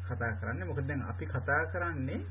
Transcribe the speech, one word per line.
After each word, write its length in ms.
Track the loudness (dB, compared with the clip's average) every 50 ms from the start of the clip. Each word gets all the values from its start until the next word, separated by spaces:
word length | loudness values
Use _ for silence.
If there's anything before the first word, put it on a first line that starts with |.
| -2
කතා 280 | -2 -2 0 0 0 0
කරන්නේ. 320 | -2 -2 -2 -2 -2 -2
මොකද 220 | -2 -2 -2 0 0
දැන් 160 | 0 -2 -2
අපි 220 | -2 -2 -4 -4
කතා 360 | -2 -2 0 4 4 4 4 4
කරන්නේ 540 | 2 0 0 0 0 0 0 0 0 0 -2 -4 -4